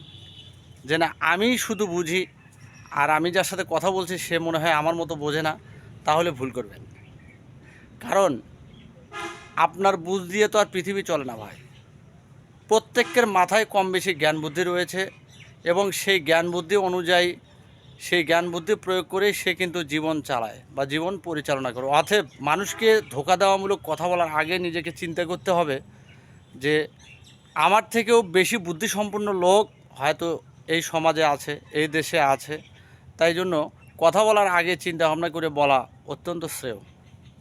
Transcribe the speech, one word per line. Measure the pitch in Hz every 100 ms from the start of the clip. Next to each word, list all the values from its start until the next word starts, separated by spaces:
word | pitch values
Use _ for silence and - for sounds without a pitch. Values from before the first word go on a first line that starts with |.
| - - - - - - - -
যে | 131 160
না, | 156 -
আমিই | 151 180 233 247
শুধু | - 202 202
বুঝি | 175 160 185 180 - - - - - -
আর | 147 147
আমি | 156 175
যার | 185
সাথে | 170 190 175
কথা | 160 185
বলছি | 190 175 180
সে | - 165
মনে | 165 160
হয় | 165
আমার | 151 156
মতো | 170 160
বোঝে | 151 147 151
না, | 156 156 - - - -
তাহলে | 151 156 170
ভুল | 127 131
করবেন। | 120 104 - - - - - - - - - - - - -
কারণ | - 190 185 117 - - - - - - - - - - -
আপনার | 156 165 170 196 185
বুঝ | 160 196
দিয়ে | 175 208 208
তো | 214
আর |
পৃথিবী | 202 185 170 196
চলে | 180 151
না | 127 113
ভাই। | 101 - - - - - - - - - - - -
প্রত্যেকের | 220 - 240 233 247 220
মাথায় | 185 180 214
কম | 208 202 190
বেশি | 185 190
জ্ঞান | 147 156 156
বুদ্ধি | 156 151
রয়েছে | 180 175 165 180 190 - - - - -
এবং | 165 180 202
সেই | - 196 190
জ্ঞান | 143 165 175
বুদ্ধি | 175 165
অনুযায়ী, | 202 185 180 170 180 180 - - - - - - -
সেই | - 180
জ্ঞান | 151 170 175
বুদ্ধি | 170 165
প্রয়োগ | 208 185 185
করেই | 165 190 202
সে | - 185
কিন্তু | 175 180 175
জীবন | 143 156 156 156
চালায় | 139 123 110 117 -
বা | 135
জীবন | 139 156 175 196
পরিচালনা | 175 151 139 135 127
করে। | 120
অতএব | 135 151 156 208 143 123
মানুষকে | 143 170 196 - 220 220 143
ধোঁকা | 127 151 185
দেওয়ামূলক | 196 196 196 196
কথা | 156 151 180
বলার | 175 160
আগে | 151 156 180
নিজেকে | 175 170 160
চিন্তা | 139 170 165
করতে | 165 175 190
হবে | 175 151 135 - - - - - - -
যে | 127 139 151 147 - - - - - _
আমার | 151 170 214 -
থেকেও | 233 214 233
বেশি | 185 185 175 233
বুদ্ধিসম্পন্ন | 170 156 220 196 208 208 208
লোক | 185 180 202 208 - -
হয়তো | - 143 156 165 147 - - -
এই | 165
সমাজে | - 165 160 156
আছে, | 151 143 - 147 -
এই | 151 156
দেশে | 156 - 165
আছে। | 139 135 - 151 - - - - - -
তাই | 165
জন্য | 170 185 151 156 - - -
কথা | 165 190
বলার | 220 208 196
আগে | 175 170 175
চিন্তা | 180 165 160
ভাবনা | 160 170
করে | 165 160
বলা | 147 143 131 - -
অত্যন্ত | - 139 175 170
শ্রেয়। | 165 - 131 101 - - - - - -